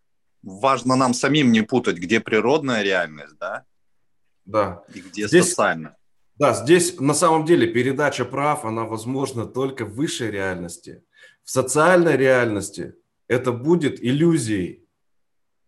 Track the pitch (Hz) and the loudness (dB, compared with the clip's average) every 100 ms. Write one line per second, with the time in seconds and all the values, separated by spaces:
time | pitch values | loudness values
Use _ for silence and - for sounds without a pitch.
0 | _ _ _ _ 98 95 135 131 127 131 | _ _ _ _ -18 -2 0 0 2 2
1 | 131 120 139 147 131 113 107 123 107 87 | 2 2 0 2 4 4 2 0 0 -4
2 | 87 110 - 107 110 156 139 113 98 92 | 0 -2 0 0 2 0 0 -2 0 0
3 | 82 76 73 76 90 117 - _ _ _ | -2 -8 -20 -12 -10 -10 -14 _ _ _
4 | _ _ _ _ - 107 98 87 - - | _ _ _ _ -6 -2 -2 -4 -16 -20
5 | 87 - 104 160 180 - 101 82 78 - | -16 -8 2 4 4 2 0 0 -8 -18
6 | _ _ _ - 139 104 110 175 175 - | _ _ _ 0 0 2 4 4 4 -2
7 | 135 - 175 160 156 165 113 117 127 131 | 0 2 2 2 4 4 2 0 0 0
8 | 147 131 123 131 143 147 110 110 107 110 | -2 -2 -4 -2 -2 -2 -4 -6 -6 -8
9 | 113 135 131 110 101 123 135 131 104 104 | -6 -6 -4 -6 -8 -4 -6 -6 -8 -6
10 | 160 - 113 101 95 90 87 - - - | -6 -4 -6 -4 -4 -6 -10 -14 -20 -20
11 | _ _ - _ - 127 131 147 160 185 | _ _ -20 _ -6 -4 0 2 4 6
12 | 170 135 135 127 120 104 90 - 73 - | 4 4 4 4 2 -2 -6 -10 -12 -14
13 | _ _ - 123 127 117 139 175 139 95 | _ _ -4 -2 -2 -2 0 0 0 -4
14 | 120 143 170 160 113 101 85 - _ _ | -2 2 2 2 0 -4 -4 -10 _ _
15 | _ _ _ _ _ _ | _ _ _ _ _ _